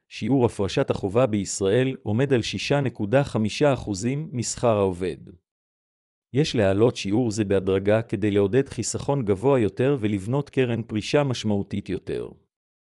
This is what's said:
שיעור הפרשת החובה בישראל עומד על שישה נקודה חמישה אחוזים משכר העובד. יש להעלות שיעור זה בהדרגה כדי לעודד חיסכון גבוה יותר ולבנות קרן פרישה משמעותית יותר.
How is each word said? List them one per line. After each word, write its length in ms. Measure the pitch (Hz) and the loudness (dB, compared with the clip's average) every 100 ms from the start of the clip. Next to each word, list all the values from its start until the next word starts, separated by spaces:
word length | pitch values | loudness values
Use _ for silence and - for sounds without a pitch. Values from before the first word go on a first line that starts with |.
| _ | _
שיעור 360 | - 107 135 120 | -8 0 2 2
הפרשת 440 | - 95 143 135 | 0 -2 0 -2
החובה 360 | 110 98 110 131 | -2 0 2 2
בישראל 680 | 104 92 - 95 117 131 131 | 0 -4 -2 2 2 0 -4
עומד 300 | 107 110 139 | -4 0 2
על 80 | 123 | 2
שישה 400 | - 98 - 143 | 0 -6 -2 0
נקודה 420 | 127 - 101 131 | -2 -4 0 2
חמישה 500 | 139 117 107 - 147 | 2 -2 -2 2 2
אחוזים 560 | 127 - 95 117 139 160 | 2 -4 -4 -4 -4 -6
משכר 440 | 123 110 - 120 104 | -6 -6 0 2 4
העובד. 400 | 98 87 92 71 - - _ _ _ _ _ _ _ _ _ | 2 0 -6 -8 -16 -20 _ _ _ _ _ _ _ _ _
יש 220 | 123 156 123 | -2 0 2
להעלות 400 | 98 98 120 - | 2 4 2 2
שיעור 360 | 98 110 120 | -2 0 0
זה 140 | 104 101 | -2 0
בהדרגה 560 | 98 95 95 98 110 | 0 2 0 2 0
כדי 300 | 113 110 104 | 0 -2 2
לעודד 380 | 101 101 120 139 | 2 2 2 -2
חיסכון 560 | - 104 104 - 143 104 | -6 -6 -6 -2 -2 0
גבוה 340 | 95 127 135 | 0 2 2
יותר 380 | 101 - 131 143 | 2 0 0 0
ולבנות 500 | 107 101 98 139 143 | 0 -2 -2 -4 -2
קרן 340 | 139 123 117 | -2 0 -2
פרישה 400 | 110 107 - 147 | -4 -6 0 0
משמעותית 680 | 139 120 110 101 95 98 - | 0 -2 0 -2 -2 -6 -6
יותר. 400 | 85 - 64 58 - _ _ _ _ | -8 -6 -8 -8 -14 _ _ _ _